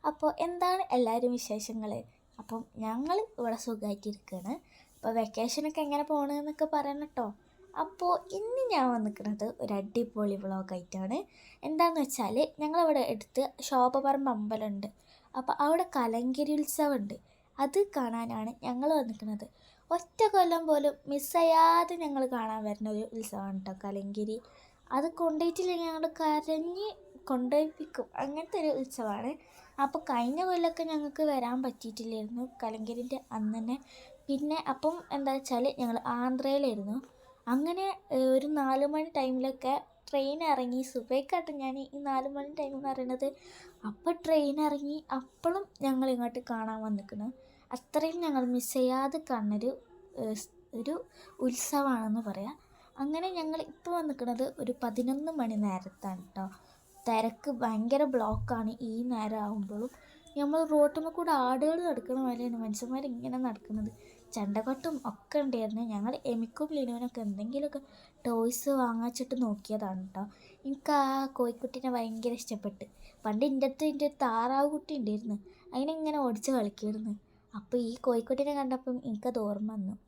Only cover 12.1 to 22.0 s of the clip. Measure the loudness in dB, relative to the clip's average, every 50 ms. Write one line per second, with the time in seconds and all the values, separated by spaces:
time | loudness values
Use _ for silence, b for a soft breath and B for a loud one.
12.1 | 0 -2 -2 0 2 2 2 2 0 -4 -2 0 4 4 4 6 6 4 4 2
13.1 | 0 -4 -6 _ _ 0 0 0 -4 -8 -4 2 4 6 6 6 4 4 4 4
14.1 | 2 4 2 0 0 0 -2 -2 -2 -2 -2 -4 -4 -6 -6 -10 -12 b b b
15.1 | b b b b -8 -4 0 0 2 4 6 6 6 4 4 2 2 2 2 2
16.1 | 2 0 0 0 2 2 2 2 4 2 2 0 2 2 4 4 4 2 0 -4
17.1 | -6 -10 b b b b b b b 0 0 4 4 4 4 4 2 0 0 0
18.1 | 0 -2 -4 -4 -4 -4 -4 -6 -8 -6 -4 -4 -2 2 4 4 4 4 2 0
19.1 | -4 -6 -6 -6 -6 -6 -8 -12 b b b b b b b b 0 0 0 -6
20.1 | _ 4 4 6 8 6 6 6 4 2 4 4 4 6 6 2 2 0 _ -2
21.1 | -2 -2 -2 2 4 6 6 8 10 10 10 10 8 6 4 2 -2 -4